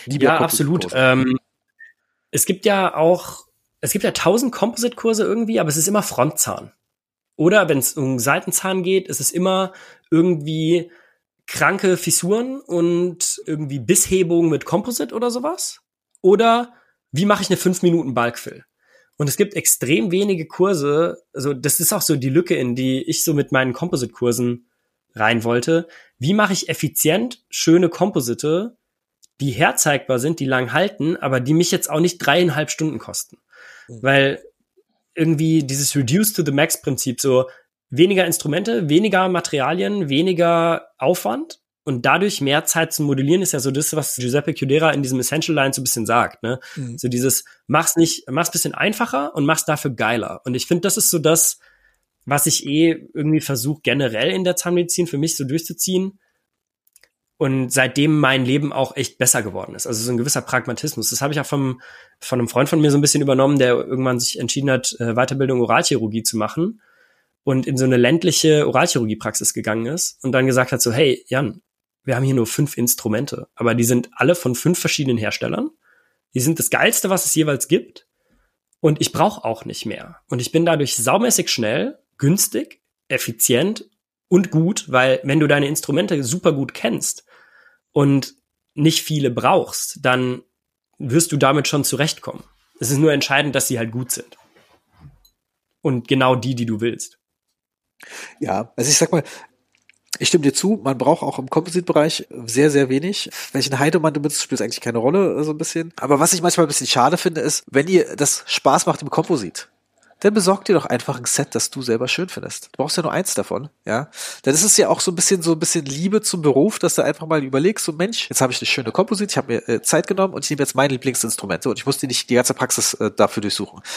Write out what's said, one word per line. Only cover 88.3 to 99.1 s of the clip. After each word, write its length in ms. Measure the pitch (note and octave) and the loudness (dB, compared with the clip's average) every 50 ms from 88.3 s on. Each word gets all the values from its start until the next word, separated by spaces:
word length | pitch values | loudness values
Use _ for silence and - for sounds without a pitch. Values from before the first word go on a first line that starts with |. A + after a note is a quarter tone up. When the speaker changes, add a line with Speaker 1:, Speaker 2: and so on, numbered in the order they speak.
| - _ _ _ _ _ _ _ _ | -10 _ _ _ _ _ _ _ _
Speaker 2:
nicht 260 | - D3 D#3+ D#3+ - | 2 2 2 2 2
viele 300 | - - D#3 D3 C#3 C3 | -2 -2 -2 0 0 0
brauchst, 680 | A#2+ A#2+ A2+ C3 F#3+ F3 A#2 - - - - - - - | 0 0 2 4 4 2 2 -2 -6 -8 -8 -8 -10 -4
dann 420 | C#3 C3 B2+ B2+ B2+ B2+ B2+ - - _ _ _ _ _ _ _ _ _ _ _ | 0 0 2 2 0 -2 -4 -6 -10 _ _ _ _ _ _ _ _ _ _ _
wirst 320 | D3 B2 B2 E3+ D#3+ - | -6 0 2 2 2 2
du 60 | D#3 C#3 | 2 2
damit 300 | C#3 C3+ C#3+ D3 C#3 - | 4 4 4 2 0 0
schon 160 | - C#3+ C3 | 0 0 0
zurechtkommen. 600 | - C#3 A#2+ D3 D#3+ - - - - - - - _ _ _ _ _ _ _ | -2 -2 -2 -2 -2 -4 -6 -10 -14 -14 -14 -20 _ _ _ _ _ _ _
Es 120 | A#2+ A#2+ | -2 0
ist 80 | C#3+ C#3 | 2 4
nur 140 | D#3 D#3 D3 | 4 4 4
entscheidend, 420 | C#3 - - C#3 C#3+ D#3 D3 C3 | 2 0 0 0 0 0 2 0
dass 120 | C3+ - - | -2 -2 -2
sie 120 | C3 A#2 | -2 -4
halt 120 | A2+ A2+ | -4 -4
gut 200 | A2 B2 B2+ - | -6 -8 -6 -6
sind. 260 | - - - - - _ _ _ _ _ _ _ _ _ _ _ _ _ - - - _ _ _ _ _ _ _ _ _ _ _ _ _ | -8 -10 -10 -16 -20 _ _ _ _ _ _ _ _ _ _ _ _ _ -20 -20 -20 _ _ _ _ _ _ _ _ _ _ _ _ _
Und 260 | - D#3 C3 A#2+ A#2 - | -4 -2 -2 -2 0 0
genau 280 | C#3 C3 C3 B2+ B2+ | 2 4 4 4 4
die, 180 | A#2+ G#2+ C3 C3 | 2 0 -2 -4
die 140 | A#2+ A#2 A2+ | -4 -4 -4
du 140 | A2 G#2 | -4 -2
willst." 360 | A2+ A#2 A2 - - - - _ _ _ _ _ _ _ _ _ _ _ _ _ _ _ _ _ - - - - - - - _ | -2 -4 -4 -4 -8 -14 -16 _ _ _ _ _ _ _ _ _ _ _ _ _ _ _ _ _ -20 -20 -18 -18 -18 -18 -10 _
Speaker 1:
Ja, 340 | - - F#2 G#2 A#2 - _ | -6 -4 -4 -4 -4 -6 _
also 140 | - A#2+ C#3+ | -4 0 2
ich 80 | - - | 2 2
sag 140 | E3 - | 2 2